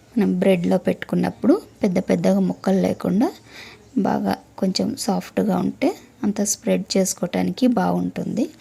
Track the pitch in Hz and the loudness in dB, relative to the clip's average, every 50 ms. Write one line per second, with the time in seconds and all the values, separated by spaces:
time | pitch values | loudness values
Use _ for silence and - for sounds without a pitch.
0 | - _ - 240 196 190 185 180 190 196 190 175 170 185 190 185 - 190 180 - | -20 _ -2 0 2 2 2 2 4 4 4 4 2 2 0 0 0 -2 -4 -4
1 | - - - 180 180 180 - - - 220 330 453 - - - - - 202 175 185 | -4 -4 -2 0 0 -2 -2 -2 2 2 2 2 0 -8 -6 -2 -2 0 0 0
2 | 185 - 190 175 170 190 190 202 190 175 180 - - 196 190 190 185 190 190 - | 0 0 0 2 2 2 2 2 2 0 -2 -2 0 0 2 2 2 0 -2 -2
3 | - 185 180 202 262 381 415 - - - - - - - - - - - - 254 | -2 0 2 2 0 0 -2 -6 -16 -20 -20 -20 -20 -20 -20 -20 -20 -6 -2 -2
4 | 190 196 - 208 208 196 - - - - - - 196 190 185 - 190 - - - | 0 0 0 0 0 -2 -2 -4 -6 -14 -8 -4 -2 -2 0 0 -2 -2 -4 -4
5 | - - 190 180 - - - 196 190 214 185 180 190 196 - - - 320 440 - | -2 -2 -2 -2 -4 -4 -2 -2 0 0 0 0 0 -2 -2 0 -2 -2 -2 -4
6 | - - - - - 208 202 - 202 208 - - - 190 185 185 190 - - 190 | -10 -20 -12 -4 -4 -2 -2 0 -2 -2 -4 -4 -2 -2 0 0 -2 -2 0 0
7 | 190 185 - - 180 175 - 185 180 185 180 - 262 247 240 208 180 180 - 180 | 0 0 -2 -4 -6 -4 -2 -2 -2 -2 -2 0 0 2 2 2 0 0 0 0
8 | 180 180 - 185 - 180 180 214 285 320 - - | -2 -4 -4 -6 -6 -4 -4 -4 -4 -4 -6 -14